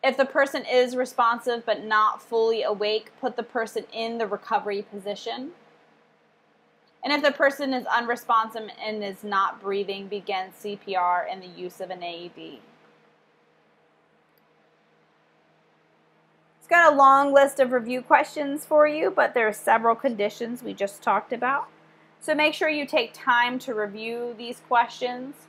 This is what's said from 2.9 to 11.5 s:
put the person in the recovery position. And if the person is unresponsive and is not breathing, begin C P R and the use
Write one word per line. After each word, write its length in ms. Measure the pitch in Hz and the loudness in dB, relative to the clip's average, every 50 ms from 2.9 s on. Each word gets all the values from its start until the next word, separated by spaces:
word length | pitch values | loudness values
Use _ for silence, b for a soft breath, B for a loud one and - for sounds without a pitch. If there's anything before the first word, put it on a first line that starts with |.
| 214 220 - - _ - | -2 -2 -4 -8 _ -6
put 180 | - 254 247 | -6 -6 -4
the 60 | - 233 | -6 -10
person 420 | - - 247 220 208 - 226 - - | -6 -4 -6 -6 -4 -6 -10 -10 -8
in 280 | - 220 226 233 233 233 | -10 -8 -6 -6 -4 -4
the 80 | 226 | -4
recovery 560 | 196 202 202 - - 226 202 202 208 196 202 208 | -4 -4 -8 -6 -4 -4 -2 -2 -2 -6 -6 -8
position. 680 | - - 202 190 202 202 196 - 233 226 240 254 311 349 _ - _ _ _ _ _ _ _ _ _ _ _ _ _ _ _ _ _ _ _ _ _ _ _ _ _ _ _ - | -10 -14 -12 -10 -10 -10 -8 -8 -10 -10 -10 -12 -14 -16 _ -20 _ _ _ _ _ _ _ _ _ _ _ _ _ _ _ _ _ _ _ _ _ _ _ _ _ _ _ -4
And 80 | 269 | -2
if 120 | 294 285 285 | -2 2 2
the 80 | 285 | 0
person 420 | 277 - 302 277 277 294 285 262 262 | 2 4 0 0 0 0 -4 -4 -4
is 140 | 247 - | -4 -2
unresponsive 840 | - - 240 240 233 240 233 - - 233 226 220 220 220 226 214 208 - - | -2 -2 -2 0 -2 -6 -6 -2 0 0 0 0 -2 -8 -12 -12 -12 -14 -10
and 240 | - 214 214 214 208 | -10 -8 -8 -6 -8
is 200 | 196 190 196 - | -10 -10 -12 -8
not 380 | 208 202 196 196 202 196 - | -4 -2 0 -2 -2 -4 -8
breathing, 480 | 196 196 196 202 202 185 196 196 196 196 | -6 -4 -4 -4 -4 -6 -8 -10 -10 -10
begin 420 | 208 202 185 202 196 185 185 185 196 | -10 -10 -6 -6 -6 -6 -6 -8 -14
C 220 | - - 208 202 | -14 -12 -12 -12
P 200 | 196 - 202 190 | -12 -10 -6 -2
R 300 | 185 175 175 175 175 - | -2 0 0 0 0 -2
and 140 | - 190 190 | -4 -8 -12
the 60 | 185 | -12
use 320 | 180 | -18